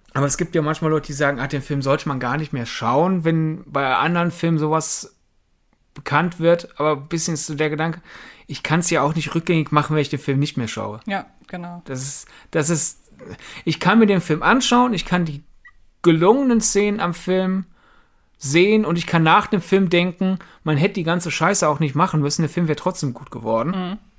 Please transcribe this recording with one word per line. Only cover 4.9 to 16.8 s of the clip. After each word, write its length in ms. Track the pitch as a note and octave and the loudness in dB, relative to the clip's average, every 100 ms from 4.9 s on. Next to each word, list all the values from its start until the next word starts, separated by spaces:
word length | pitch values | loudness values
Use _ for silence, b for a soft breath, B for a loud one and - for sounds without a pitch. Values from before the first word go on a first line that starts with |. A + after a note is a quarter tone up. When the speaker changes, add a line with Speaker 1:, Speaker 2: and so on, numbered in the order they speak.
| - - _ _ _ _ _ _ _ _ | -6 -10 _ _ _ _ _ _ _ _
Speaker 1:
bekannt 460 | - - C#3+ F3 E3 | -14 -2 0 0 0
wird. 400 | E3 E3+ - - | 2 2 0 -4
Aber 120 | D3+ | -2
ein 160 | D3 C#3+ | -2 -4
bisschen 260 | E3+ E3 | -6 -4
ist 120 | D#3 - | -6 -6
so 80 | |
der 160 | D3 D#3 | -4 -4
Gedanke, 300 | D3+ D#3+ D#3+ B B B B B | -2 -4 -6 B B B B B
ich 160 | - | -10
kann's 260 | - D#3 E3+ | -2 0 2
ja 140 | D#3+ | 0
auch 120 | C#3 | 0
nicht 200 | D#3 D3 | -2 -4
rückgängig 380 | E3 D#3+ E3 D3 | -4 0 0 2
machen, 220 | D3+ D3 | 0 2
wenn 80 | D#3 | 0
ich 60 | C#3+ | 0
den 100 | C#3 | -4
Film 200 | - C#3 | -2 0
nicht 180 | C#3+ - | 0 -2
mehr 120 | A#2 | -6
schaue. 320 | - G#2 G#2+ - | -6 -8 -10 -6
Speaker 2:
Ja, 200 | G3 - _ - | -6 -8 _ -16
genau. 360 | F3+ F3 F3 | -14 -12 -14
Speaker 1:
Das 180 | - C3 | -10 -8
ist, 260 | C3+ - - B B | -8 -10 -14 B B
das 200 | E3 D3 | -2 0
ist, 280 | E3 D#3 - _ - - - B B | 0 -2 -8 _ -20 -20 -18 B B
ich 140 | - D#3 | -4 0
kann 200 | - A3 | 4 6
mir 80 | A3 | 6
den 160 | G3 | 4
Film 200 | - D#3+ | 0 0
anschauen, 520 | C3+ B3 B3 A#3+ B3 | 2 2 4 2 2
ich 100 | G3 | 0
kann 200 | - F3+ E3 | 0 0 0
die 160 | C#3+ - - - _ _ _ | -6 -14 -20 -20 _ _ _
gelungenen 580 | - E3 F3 B3 C4+ A#3 | 2 4 6 4 4 2
Szenen 380 | G#3+ G3+ | 2 2